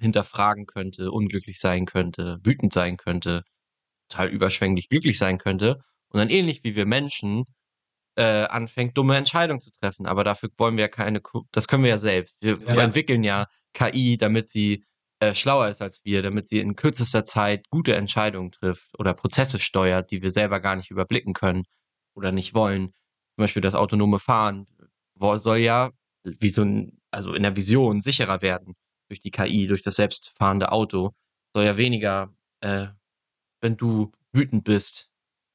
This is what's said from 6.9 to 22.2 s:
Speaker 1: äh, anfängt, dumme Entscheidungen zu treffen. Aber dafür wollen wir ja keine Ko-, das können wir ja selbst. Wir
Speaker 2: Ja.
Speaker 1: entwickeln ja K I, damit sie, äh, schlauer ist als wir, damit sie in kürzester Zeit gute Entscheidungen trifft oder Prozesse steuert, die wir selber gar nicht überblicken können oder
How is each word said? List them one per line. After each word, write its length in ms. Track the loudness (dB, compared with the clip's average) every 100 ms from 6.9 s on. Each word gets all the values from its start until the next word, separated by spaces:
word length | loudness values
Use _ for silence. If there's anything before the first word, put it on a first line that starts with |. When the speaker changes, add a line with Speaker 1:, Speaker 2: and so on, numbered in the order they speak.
| 0 -2 -6 -4 -4 -6 _ _ _ _ _ _ 0
Speaker 1:
äh, 280 | 2 2 0
anfängt, 500 | -4 -6 -4 -2 2
dumme 180 | 2 2
Entscheidungen 460 | 2 0 0 -2
zu 100 | -8
treffen. 340 | _ -6 -4 -4
Aber 180 | 0 0
dafür 240 | 0 -6 -2
wollen 180 | 0 2
wir 80 | -2
ja 40 |
keine 320 | -2 -2 -4
Ko-, 240 | -6 -10 -6
das 140 | -4 0
können 140 | 4
wir 80 | 4
ja 80 | 4
selbst. 420 | 2 0 -2 -4
Wir 160 | -2 -2
Speaker 2:
Ja. 240 | 2 4
Speaker 1:
entwickeln 400 | 4 2 0 2
ja 240 | 2 0 -4 _ _
K 200 | -2 -2
I, 240 | 2 2 2
damit 320 | 2 0 -2
sie, 340 | -2 0 0 _ _ _ -2
äh, 140 | 0
schlauer 340 | 0 0 2 0
ist 120 | -2
als 200 | -10 -10
wir, 180 | -4 -2
damit 260 | 0 -4 -2
sie 120 | -2
in 160 | -2 0
kürzester 500 | 0 0 0 0 0
Zeit 440 | 0 0 0 -4
gute 260 | -2 0 0
Entscheidungen 560 | 0 -2 -2 -2 -10
trifft 360 | -6 -4 -4 _ -4
oder 160 | -2 0
Prozesse 420 | 0 0 0 0
steuert, 540 | -2 0 2 0 -2
die 100 | -6
wir 80 | -2
selber 300 | 0 0 0
gar 160 | -2 -4
nicht 160 | -6
überblicken 420 | -6 -2 -2 -4
können 300 | -2 0 0 -4 _ _ _ _
oder 160 | -8